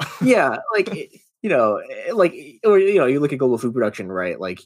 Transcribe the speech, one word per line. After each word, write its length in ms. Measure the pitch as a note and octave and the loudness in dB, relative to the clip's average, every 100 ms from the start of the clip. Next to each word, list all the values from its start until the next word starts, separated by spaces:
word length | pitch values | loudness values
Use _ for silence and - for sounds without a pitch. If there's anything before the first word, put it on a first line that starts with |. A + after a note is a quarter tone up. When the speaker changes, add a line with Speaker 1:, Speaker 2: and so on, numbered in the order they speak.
| D3+ | -10
Speaker 1:
<laughs> 140 | - | -2
Speaker 2:
Yeah, 340 | B3+ A3 C#3 G#3+ - | 2 4 2 -2 -2
like, 220 | G#3+ F#3 - | -2 -2 -6
it, 140 | - - _ _ | -10 -18 _ _
you 80 | G#3+ | 0
know, 260 | C#3 A2 G2 | 2 2 0
eh, 380 | - G#2+ - | -6 -10 -4
like, 200 | A3+ F3 - - - | 0 0 0 -16 -2
or, 160 | A3 G3 | 2 4
you 180 | G3 G3 | 4 4
know, 100 | C3 | 2
you 120 | C#3+ | 2
look 140 | C#3+ | 0
at 60 | C3+ | 0
global 180 | C3 A2+ | 0 0
food 160 | B2 | -2
production, 360 | B2 G#2+ - F#2+ | -2 -2 -4 -8
right? 300 | F#2 F2+ D#2+ | -6 -6 -6
Like, 220 | F#2 F2+ | -8 -10